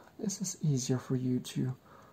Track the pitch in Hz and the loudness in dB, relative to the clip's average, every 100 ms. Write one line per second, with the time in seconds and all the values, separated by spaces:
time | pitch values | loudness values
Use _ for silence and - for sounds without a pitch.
0 | - - 214 - 185 - 156 135 123 127 | -16 -6 -4 -4 -6 0 2 2 2 0
1 | - 131 127 123 - - 131 131 - - | 2 0 2 0 0 -2 -2 -4 -10 -20
2 | - | -20